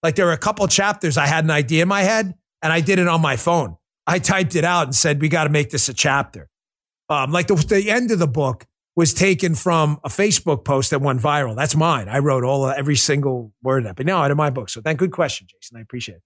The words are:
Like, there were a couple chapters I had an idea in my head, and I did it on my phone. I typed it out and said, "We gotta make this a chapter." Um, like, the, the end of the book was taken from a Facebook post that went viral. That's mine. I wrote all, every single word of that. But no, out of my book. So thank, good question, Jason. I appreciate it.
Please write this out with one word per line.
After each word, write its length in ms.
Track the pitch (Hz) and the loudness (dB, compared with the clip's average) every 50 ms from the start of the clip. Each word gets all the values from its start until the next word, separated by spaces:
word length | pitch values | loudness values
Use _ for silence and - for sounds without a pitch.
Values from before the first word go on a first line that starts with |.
| - | 0
Like, 120 | 165 151 | 0 2
there 120 | 196 190 | 2 2
were 60 | 175 160 | 2 2
a 40 | |
couple 300 | - - 208 214 202 202 | 0 -2 -2 0 0 0
chapters 500 | 185 - - 196 202 208 202 - 165 131 | 0 2 2 2 0 -2 -2 -2 -2 0
I 80 | 156 143 | 2 2
had 180 | 139 156 160 160 | 2 2 2 2
an 60 | 160 | 2
idea 320 | 156 147 147 117 156 156 | 2 0 0 0 2 2
in 60 | 170 | 2
my 160 | 180 196 202 190 | 2 2 2 2
head, 320 | 190 220 220 220 190 175 _ _ _ _ _ | 2 2 0 -2 -4 -8 _ _ _ _ _
and 100 | - 156 | -2 0
I 100 | 160 170 | 0 2
did 180 | 156 156 196 185 | 2 2 2 2
it 80 | 180 | 2
on 140 | 175 165 165 | 2 2 2
my 160 | 160 147 135 | 2 0 0
phone. 380 | 113 - 170 170 170 139 101 82 _ _ _ _ _ _ | 0 0 0 0 0 0 -2 -8 _ _ _ _ _ _
I 140 | - 170 185 | -2 -2 0
typed 360 | - - 196 190 190 131 160 | 0 0 0 0 0 0 0
it 80 | 170 147 | 0 0
out 200 | 175 175 175 160 | 2 2 0 0
and 100 | 127 131 | 0 0
said, 240 | - - 160 147 143 | 0 0 2 0 2
"We 100 | 151 156 | 0 0
gotta 200 | 156 170 156 151 | 2 0 0 2
make 220 | 151 151 147 - | 2 0 0 0
this 180 | - 131 - - | -2 -4 -4 -4
a 40 | 123 | -2
chapter." 520 | - - 143 139 139 135 - - 98 73 - _ _ _ _ _ _ _ _ _ _ _ _ | -2 0 2 2 0 -2 -4 -10 -20 -20 -20 _ _ _ _ _ _ _ _ _ _ _ _
Um, 220 | 151 143 131 135 | -2 -2 -2 0
like, 160 | 156 180 175 | 0 -2 2
the, 80 | - 208 | 2 2
the 340 | 165 - - 214 196 202 208 | 2 2 2 2 0 2 0
end 220 | 208 247 247 226 | 0 0 0 0
of 80 | 226 180 | 0 0
the 80 | 170 | 0
book 400 | 147 117 151 147 131 120 - - _ _ _ _ _ _ | 0 0 0 -2 -2 -2 -6 -12 _ _ _ _ _ _
was 200 | 170 170 156 - | 0 2 2 2
taken 400 | - 180 196 190 - 190 175 160 | 2 2 2 2 2 0 -2 -2
from 440 | - - 180 170 160 156 147 151 147 - | 0 0 2 2 4 2 2 0 -4 -6
a 60 | 135 | -8
Facebook 540 | - - 196 214 175 - - 170 151 113 - | -2 0 0 2 0 0 0 -2 -2 -2 0
post 280 | - 143 135 131 - | -2 0 0 0 0
that 100 | 156 139 | -2 0
went 200 | 139 143 131 127 | 0 0 0 0
viral. 340 | 110 151 147 147 143 117 110 | 0 0 0 0 -2 -2 -2
That's 200 | 113 143 - - | -4 -2 0 2
mine. 320 | 156 160 170 160 127 101 | 2 2 2 2 0 -2
I 120 | 92 113 139 | -4 -2 0
wrote 240 | 143 147 135 131 120 | 0 2 2 2 0
all, 240 | 127 139 139 135 | 0 0 0 0
every 280 | 131 135 139 139 147 143 | 0 -2 -2 -2 0 0
single 560 | 117 - - 143 143 139 139 131 123 117 107 _ _ - | 0 2 0 0 0 0 -2 -4 -4 -8 -12 _ _ -4
word 160 | 131 131 135 | -2 0 0
of 40 | 120 | -2
that. 100 | 107 90 | -4 -8
But 100 | - 135 | -6 -4
no, 120 | 160 190 | -2 0
out 120 | 180 147 139 | 0 0 0
of 80 | 143 | 0
my 140 | 147 151 147 | 0 0 -2
book. 180 | 127 127 113 - | -2 -6 -8 -10
So 100 | - 117 | -12 -8
thank, 180 | 110 156 160 135 | -4 -4 -2 -2
good 120 | 185 185 | -2 -2
question, 360 | - - 170 139 - - 98 _ | 0 -2 -4 -4 -4 -10 -12 _
Jason. 280 | _ _ - - 117 | _ _ -20 -20 -20
I 40 | 117 | -20
appreciate 340 | 117 _ - 123 117 - 92 | -20 _ -12 -12 -12 -12 -16
it. 60 | 82 _ | -20 _